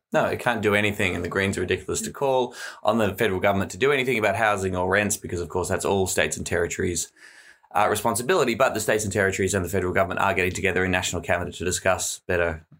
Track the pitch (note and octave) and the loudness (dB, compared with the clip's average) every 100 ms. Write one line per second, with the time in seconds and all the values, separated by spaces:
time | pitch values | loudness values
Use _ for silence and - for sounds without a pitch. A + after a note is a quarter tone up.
0 | _ D#3 G#2+ G#2 B2+ A2+ G#2 G2+ G#2 G2+ | _ 0 0 0 0 0 2 4 2 0
1 | F#2+ F2+ F2 F#2+ G2 F#2+ F#2 F#2+ - - | 0 -2 -2 0 0 0 -2 -2 -2 -6
2 | A2 - C#3 C3 B2 - - - - A2+ | -6 -4 0 0 0 -6 -14 -4 0 2
3 | G#2 G2+ A2+ F#2 G2+ G2 F2+ F#2 C3 C#3 | 0 0 0 2 2 2 -2 0 0 2
4 | C3 A2+ G#2 G2 A2 G#2 F#2+ F#2 F#2 G2 | 0 0 0 2 2 2 -2 -2 2 2
5 | G#2 - - F2 E2 F#2 F2 F2+ D#2 G2 | 2 -2 -6 -6 -4 -4 -2 -2 0 0
6 | F#2 - D#2 - - E2+ E2+ - F#2 E2 | 0 0 0 -2 -4 -2 -2 -2 -4 -4
7 | - _ - - - _ _ - G#2 G#2+ | -8 _ -20 -20 -20 _ _ 0 2 2
8 | A#2 G#2+ B2 F#3 C3 A2 C3 - A#2+ G#2+ | -2 -2 0 2 2 2 2 2 0 0
9 | G#2 G#2 G2 F#2+ F#2+ G2 F2 F#2+ F2+ F#2 | 0 0 2 2 0 0 0 -2 0 2
10 | F#2 - G2 F#2+ F#2 F#2 F#2+ F#2 F#2 F2+ | 2 0 0 2 0 0 0 2 2 0
11 | F2 F2 - F2+ E2+ - F2 E2 F#2+ F2+ | 0 -4 -2 -2 -2 -6 -4 0 0 0
12 | - - - F2+ E2+ D#2+ - | -2 -8 -2 0 0 -4 -12